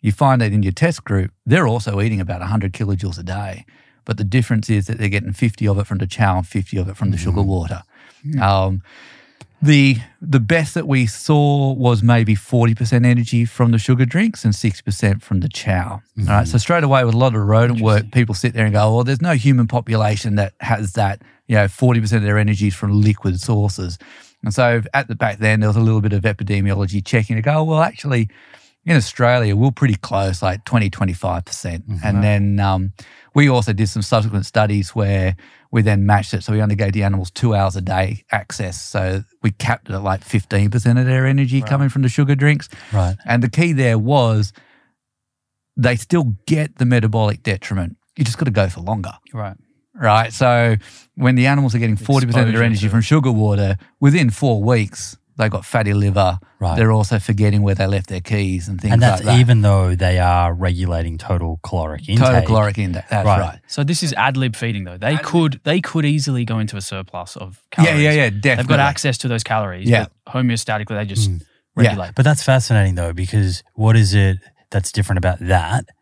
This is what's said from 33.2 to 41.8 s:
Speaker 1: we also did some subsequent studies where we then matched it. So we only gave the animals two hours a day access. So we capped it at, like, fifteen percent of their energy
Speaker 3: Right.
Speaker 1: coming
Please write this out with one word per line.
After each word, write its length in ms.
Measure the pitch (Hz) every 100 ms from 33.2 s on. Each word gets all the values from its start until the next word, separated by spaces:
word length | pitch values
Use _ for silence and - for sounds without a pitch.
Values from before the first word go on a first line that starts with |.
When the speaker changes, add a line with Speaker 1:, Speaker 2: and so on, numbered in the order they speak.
| _
Speaker 1:
we 140 | - 143
also 240 | 127 113
did 160 | 101 104
some 140 | -
subsequent 440 | 98 117 110 104 101
studies 440 | - 107 101 95
where 400 | - 101 98 92 92 - _ _
we 120 | 117
then 240 | 107 104 98
matched 260 | 104 98
it. 100 | 101
So 100 | -
we 100 | 107
only 120 | 107 107
gave 160 | 101
the 100 | 98
animals 260 | 98 95 92
two 240 | - 123
hours 220 | 104 98 90
a 60 |
day 420 | 92 92 95 107 _
access. 480 | 110 104 - 95 85
So 420 | - 101 95 95 104 _
we 80 | 110
capped 400 | 101 - 117 -
it 40 |
at, 80 | 98
like, 200 | 98 98
fifteen 460 | - 107 - 101 104
percent 280 | 117 113 120
of 60 | 127
their 200 | 131 131
energy 340 | 135 135 135
Speaker 3:
Right. 80 | 110
Speaker 1:
coming 200 | 139